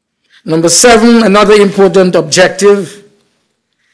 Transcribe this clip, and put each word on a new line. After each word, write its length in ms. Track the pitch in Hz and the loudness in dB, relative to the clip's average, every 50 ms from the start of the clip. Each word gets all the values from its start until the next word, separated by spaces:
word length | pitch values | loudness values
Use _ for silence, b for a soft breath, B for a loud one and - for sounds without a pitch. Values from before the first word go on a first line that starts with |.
| _ _ _ _ b b b b b | _ _ _ _ b b b b b
Number 240 | - 156 165 165 170 | -6 -4 -2 -2 -2
seven, 540 | 165 - - 247 233 214 220 240 233 233 226 | -2 0 0 2 2 2 2 2 2 2 0
another 320 | 196 196 208 208 185 214 | 0 0 0 2 2 2
important 600 | 208 202 196 - 196 196 185 165 190 185 185 175 | 2 2 0 0 0 0 0 2 0 0 0 -2
objective 920 | 175 156 156 127 175 180 175 - - 202 202 202 196 180 - - - - _ _ _ _ _ _ _ _ _ _ _ _ _ _ _ _ _ | -4 -4 -4 -2 -2 -2 -2 -2 -2 0 0 0 0 -4 -10 -14 -20 -20 _ _ _ _ _ _ _ _ _ _ _ _ _ _ _ _ _